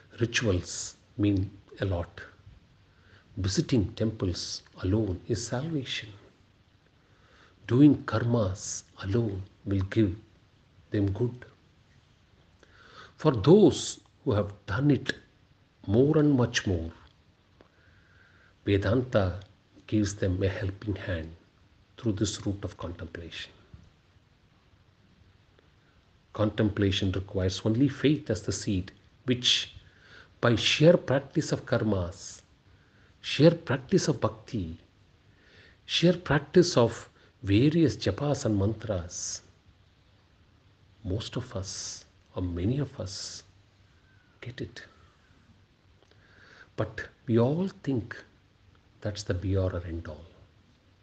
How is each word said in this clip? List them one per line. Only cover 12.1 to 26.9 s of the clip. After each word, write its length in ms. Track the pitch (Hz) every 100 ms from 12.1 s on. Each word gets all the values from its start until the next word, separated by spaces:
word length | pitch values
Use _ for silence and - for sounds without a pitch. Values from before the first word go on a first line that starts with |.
| _ _ _ _ _ _ - - - - -
For 160 | 151
those 680 | 120 92 202 175 - - - - _
who 80 | 143
have 200 | 104 98 - -
done 240 | 98 143
it 240 | - - - - _ _ _ _ _ -
more 320 | 110 143 160
and 160 | 147
much 320 | 135 120 - 107
more, 260 | 87 82 - - _ _ _ _ _ - _ _ _ _ _ _ _ _ _ -
Vedanta 720 | 101 101 123 123 110 92 87 - _ _ - -
gives 300 | 107 104 -
them 260 | 98 92
a 60 | 98
helping 480 | - 98 - 107 92
hand, 400 | - 85 80 82 _ _ _ _ _ -
through 140 | 113
this 300 | 101 104 - 104
route 180 | 98
of 140 | 98 -
contemplation. 760 | 90 87 82 85 82 - - - _ - - _ _ _ _ _ _ _ _ _ _ _ _ _ _ _ _ _ _ _ _ _ _ _ _
Contemplation 800 | - 107 - 107 98 101